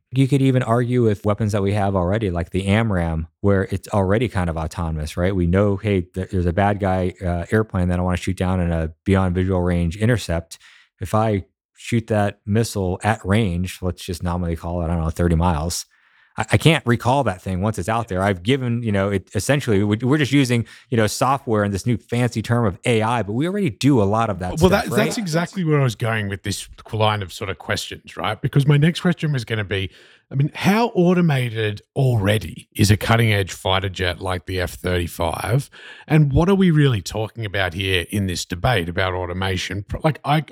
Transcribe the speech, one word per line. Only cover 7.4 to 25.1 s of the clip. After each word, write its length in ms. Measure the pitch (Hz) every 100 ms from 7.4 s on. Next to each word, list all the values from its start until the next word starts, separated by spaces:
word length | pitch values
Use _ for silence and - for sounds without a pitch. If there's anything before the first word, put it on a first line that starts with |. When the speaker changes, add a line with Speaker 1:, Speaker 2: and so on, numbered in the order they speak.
| 85
Speaker 1:
airplane 380 | 107 107 95 90
that 100 | 90
I 40 |
wanna 140 | 90 90
shoot 220 | - 92
down 200 | 90 92
in 140 | 85
a 220 | 82 80 -
beyond 300 | - 95 95
visual 260 | 87 92 92
range 380 | 90 87 85 104
intercept. 600 | 110 113 - 85 - - - - _ -
If 160 | 98
I 300 | 107 110 101 - _ _
shoot 320 | _ - 120 -
that 340 | 107 101 - -
missile 520 | 104 113 104 92 90
at 180 | 104 110
range, 600 | 92 104 107 85 92 -
let's 200 | 90 82
just 200 | - 90
nominally 340 | 87 90 85 82
call 240 | 85 87
it, 40 | 82
I 0 |
don't 140 | 85
know, 100 | 80
thirty 240 | - 85
miles, 500 | 82 87 78 82 - - _ _ _ _
I, 120 | - 113
I 40 | -
can't 300 | 151 156 123
recall 380 | 117 117 139
that 180 | 120 92
thing 180 | 98 92
once 180 | 104 107
it's 120 | 87
out 180 | 113 113
there. 140 | 90
I've 200 | 101 92
given, 400 | 90 139 123 117
you 80 | 117
know, 200 | 101 98
it 180 | 98 -
essentially, 500 | - - 143 127 98
we, 140 | 104 107
we're 180 | 123 156
just 160 | 143
using, 320 | 139 127 120 110 - _
you 80 | 120
know, 100 | 107
software 560 | - 127 139 - 107
and 120 | 101
this 100 | 98
new 140 | 120 117
fancy 420 | - 120 123 117
term 240 | 104 120
of 140 | 113 90 127
A 160 | 113
I, 200 | 110 123
but 120 | 98
we 120 | 113 160
already 220 | 202 185
do 320 | 98 131 135
a 40 |
lot 260 | 98 110 113
of 80 | 92
that 100 | 90
Speaker 2:
Well, 80 | 160
Speaker 1:
stuff, 120 | 180
Speaker 2:
that, 180 | 196 -
Speaker 1:
right? 80 | -
Speaker 2:
that's 220 | 220